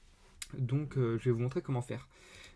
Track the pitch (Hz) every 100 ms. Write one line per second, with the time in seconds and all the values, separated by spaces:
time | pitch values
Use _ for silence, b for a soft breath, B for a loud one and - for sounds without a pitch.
0 | b b b b - - 123 139 147 135
1 | 117 113 131 117 123 175 - 127 - 123
2 | - B B B B